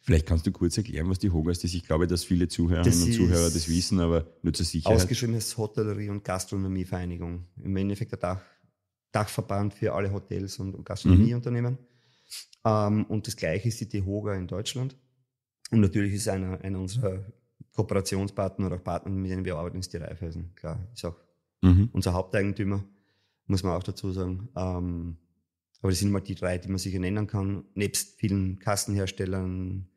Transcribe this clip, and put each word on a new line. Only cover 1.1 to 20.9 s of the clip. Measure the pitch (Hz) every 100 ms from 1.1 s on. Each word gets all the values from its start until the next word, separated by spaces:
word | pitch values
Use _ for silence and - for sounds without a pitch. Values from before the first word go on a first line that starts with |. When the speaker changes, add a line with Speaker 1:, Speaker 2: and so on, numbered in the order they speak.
| 92
Speaker 1:
die | 104
Hogast | 85 80 85
ist. | 90 87
Ich | -
glaube, | 80 85
dass | 87 -
viele | 90 87
Zuhörerinnen | - 85 85 85
Speaker 2:
Das | 85
Speaker 1:
und | 87
Zuhörer | 117 87 87 85
Speaker 2:
ist | 80
Speaker 1:
das | 80
wissen, | 82 87 95
aber | 85 85 78 _
nur | -
zur | - 82
Sicherheit. | 82 - 90
Speaker 2:
ausgeschrieben | 90 120 120 113
als | - -
Hotellerie- | 107 - 107 101 104
und | 101 -
Gastronomievereinigung. | 92 - 98 95 95 90 90 90 87 87 87 87 -
Im | - 95
Endeffekt | 98 101 117
der | 98
Dach-, | 90 92 - _ _ _ _ _ _
Dachverband | 107 104 - 98 98 101
für | - 107
alle | 71 98
Hotels | 98 - 92 98 -
und, | 95 92
und |
Gastronomieunternehmen. | 92 92 - 90 113 120 117 120 120 127
Speaker 1:
Mhm. | - _ _ _ _ - - _ 113
Speaker 2:
Ähm, | 107 104 107 -
und | 107 -
das | -
Gleiche | 85 87 120
ist | 107
die | 120
Dehoga | 104 95 101 104 98
in | 90
Deutschland. | 90 - 127 131 - _ _ _ _ _ _ -
Und | 113
natürlich | 98 104 101 101
ist | 107
einer, | 95 92 92
einer | 95 95
unserer | 92 113 104 92 98 - _ _ -
Kooperationspartner | - 101 98 95 98 98 - 95 - 95
oder | 90
auch |
Partner, | 90 87 -
mit | 98 92
denen | 92 92
wir | 85
arbeiten, | 87 82
ist | 92
die | -
Raiffeisen. | 78 82 85 82 85 -
Klar, | 80 80 92